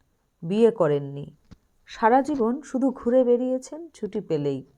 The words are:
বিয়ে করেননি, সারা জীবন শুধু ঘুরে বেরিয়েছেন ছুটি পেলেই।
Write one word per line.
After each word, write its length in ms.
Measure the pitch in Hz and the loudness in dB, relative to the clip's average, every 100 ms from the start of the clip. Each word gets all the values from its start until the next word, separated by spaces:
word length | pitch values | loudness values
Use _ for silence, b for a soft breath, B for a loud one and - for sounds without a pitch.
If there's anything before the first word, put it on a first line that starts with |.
| _ _ _ _ | _ _ _ _
বিয়ে 280 | 165 202 226 | -4 2 4
করেননি, 640 | 220 160 147 139 139 147 - _ - _ _ - | 4 0 0 -4 -12 -14 -18 _ -20 _ _ -20
সারা 360 | - 220 254 | -2 2 4
জীবন 400 | 269 285 226 277 | 2 -2 -2 -4
শুধু 280 | - 254 262 | -6 -2 -2
ঘুরে 340 | 254 240 254 | -2 2 4
বেরিয়েছেন 640 | 240 240 254 254 254 302 339 | 4 2 0 -4 -6 -16 -18
ছুটি 320 | - 208 208 | -12 -8 -8
পেলেই। 520 | - 160 143 139 131 | -4 -4 -2 -6 -8